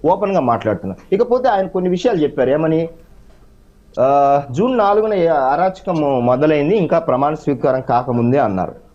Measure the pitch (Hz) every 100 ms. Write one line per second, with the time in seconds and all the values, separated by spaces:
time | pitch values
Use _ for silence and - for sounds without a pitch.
0 | 143 190 196 190 127 113 113 101 95 95
1 | - 196 226 247 254 202 190 185 180 180
2 | 240 196 147 147 127 147 160 160 165 -
3 | - - - - - - - _ _ -
4 | 131 143 139 143 139 123 240 247 202 208
5 | 220 202 165 151 131 147 190 185 - 160
6 | 147 131 120 127 151 151 143 214 156 160
7 | 160 127 143 156 - 131 143 131 - 120
8 | 123 120 120 131 113 95 80 - -